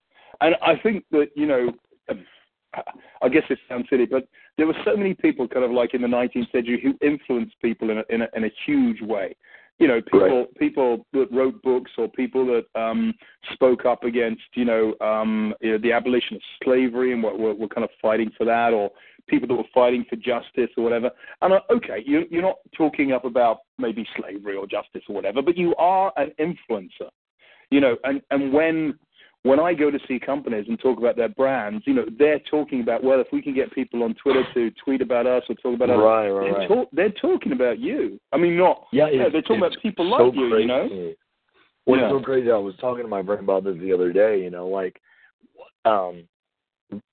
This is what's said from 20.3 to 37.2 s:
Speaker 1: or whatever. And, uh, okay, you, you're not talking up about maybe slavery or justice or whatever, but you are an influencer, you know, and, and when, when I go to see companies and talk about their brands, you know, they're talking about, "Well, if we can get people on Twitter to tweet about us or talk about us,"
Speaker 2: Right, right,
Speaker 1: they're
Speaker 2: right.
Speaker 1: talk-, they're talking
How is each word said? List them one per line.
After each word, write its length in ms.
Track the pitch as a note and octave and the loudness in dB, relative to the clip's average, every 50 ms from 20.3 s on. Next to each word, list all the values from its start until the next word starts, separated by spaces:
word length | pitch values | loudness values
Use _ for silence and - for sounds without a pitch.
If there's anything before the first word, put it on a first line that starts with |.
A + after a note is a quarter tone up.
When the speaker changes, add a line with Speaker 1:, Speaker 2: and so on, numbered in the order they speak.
| A#2 A#2 - - - C3+ A#2+ A2+ - - | -4 -4 -6 -6 -4 -4 -4 -2 -2 -2
Speaker 1:
or 60 | A#2 | 0
whatever. 260 | A#2 A#2 A#2 A2+ A#2+ - _ - - - - | 0 0 0 -2 -4 -6 _ -20 -20 -6 -2
And, 100 | - F3+ | 2 4
uh, 80 | F#3 G3 - - | 4 4 2 2
okay, 320 | A#3+ A#3+ - - - G#2+ A2+ | 0 0 0 -4 -8 -8 -2
you, 160 | C#3 C#3+ D#3+ F3 - | 0 0 0 0 -2
you're 100 | E3+ E3+ | -2 -2
not 160 | F3+ F#3+ - - _ _ - | -2 -2 -2 -4 _ _ -4
talking 380 | - D#3+ D3+ - - C#3+ C#3 | -2 -2 0 0 0 -2 0
up 140 | C3 B2 B2 | 0 -2 -2
about 320 | B2+ A#2 B2+ A#2+ A#2 A2 - _ _ _ | -2 0 2 2 2 2 -2 _ _ _
maybe 300 | - B2+ A2+ G#2+ A#2 G#2+ - - | -6 -4 -4 -4 -6 -8 -10 -10
slavery 400 | - - - G2 G2+ G2+ G#2 G2 | -12 -12 -10 -12 -12 -10 -8 -8
or 100 | G2 G2 | -8 -8
justice 360 | G2 G2+ G2+ - _ - G2+ - - | -6 -8 -8 -8 _ -14 -16 -12 -10
or 40 | G#2 | -8
whatever, 280 | G2 F#2+ F#2+ G#2+ C3 | -6 -6 -4 -2 -2
but 160 | C#3 D#3 E3+ F3+ | 0 0 0 0
you 160 | F3+ E3+ E3 | 0 0 0
are 340 | - E3 F3+ F#3+ F#3+ F#3+ F#3+ - | 2 2 2 2 2 0 0 -2
an 160 | D3 C#3+ D3+ - - | -4 -4 -4 -4 -6
influencer, 720 | D#3 F3 E3+ - - - A2+ G2+ F#2 F2 - - F2+ - - _ _ _ _ _ _ _ _ _ _ - | -6 -6 -6 -8 -8 -8 -8 -8 -8 -10 -16 -16 -16 -16 -16 _ _ _ _ _ _ _ _ _ _ 0
you 100 | C3+ C#3 | 2 4
know, 160 | C#3 B2+ A#2 - - | 4 4 2 0 -2
and, 180 | C3+ C#3 C#3 - - | -4 -4 -4 -4 -2
and 240 | C#3 C#3 C#3 C3+ C3+ | -2 -2 0 2 2
when, 440 | D3 D#3+ E3 D#3+ D#3+ D#3 D3 B2+ - _ _ _ _ - _ _ _ | 2 2 2 0 -2 -2 -4 -6 -8 _ _ _ _ -20 _ _ _
when 180 | - B2 C3+ D3 | 2 2 4 4
I 140 | D#3+ F3+ F3+ | 4 2 2
go 180 | C#3+ D3+ D3 | 2 0 0
to 60 | C#3+ C3 - - | 0 -2 -4 -6
see 100 | C3 A#2 | -6 -6
companies 460 | - - C3+ D3 C3 - A#2 G#2 G2+ A2 | -4 -4 -6 -4 -4 -6 -6 -6 -4 -6
and 80 | A2+ A2 | -4 -2
talk 180 | - C3 A#2+ A2 | 0 0 0 2
about 160 | A#2 A#2+ G#2+ | 0 0 0
their 140 | A#2+ A2+ A2 | 0 -2 -2
brands, 560 | G#2 - C3+ C3+ C3+ B2 G#2 G#2 G#2+ G#2+ - | 0 0 0 0 0 0 -4 -4 -6 -6 -2
you 80 | C#3 C#3 | 0 0
know, 100 | B2+ A2 - A2+ A2+ | 0 0 -2 0 2
they're 220 | D3 D3+ D3+ C#3 | 2 4 2 0
talking 400 | - - - D3+ D3 - C#3 B2+ | -2 -2 -4 -4 -2 -2 -4 -4
about, 240 | A2+ A#2+ A#2 A2+ - | -2 -2 -2 0 2
"Well, 160 | C3 C3+ C3 | 2 4 2
if 80 | A#2+ - | 2 0
we 80 | - C#3+ | -2 -4
can 140 | C3+ D3 C3+ | -4 -4 -2
get 180 | C3 B2 A2 | -2 -4 -2
people 300 | - - B2+ - - A#2 | -4 -6 -6 -4 -4 -4
on 100 | A#2 A2+ A2+ | -2 -4 -4
Twitter 280 | - - C#3 C3 C3 B2 - - | -2 0 2 2 2 0 0 -2
to 180 | A#2+ A#2 A2+ | -2 -2 -2
tweet 280 | - - - - C3+ B2+ | -4 -6 -4 -2 -2 -2
about 240 | B2+ A#2 B2+ A#2+ A#2+ B2+ | -2 0 0 0 0 2
us 160 | B2+ B2+ - - | 0 0 -2 -4
or 60 | A2+ | -8
talk 180 | - - B2+ B2 | -6 -4 -4 -2
about 120 | A#2 B2+ A#2+ | 0 2 2
us," 100 | B2 A2 | 4 6
Speaker 2:
Right, 280 | G#2+ A2 A2+ A2 G#2+ G2+ | 6 6 6 4 2 0
right, 120 | G2 G2 G2 | 0 0 0
Speaker 1:
they're 60 | G2 G2 | 0 -2
Speaker 2:
right. 140 | G2 F#2+ - | 0 0 2
Speaker 1:
talk-, 200 | G#3 B3 B3 - | 2 0 0 -2
they're 200 | - D3+ F#3+ G#3+ | -2 0 0 0
talking 400 | - - | -2 -2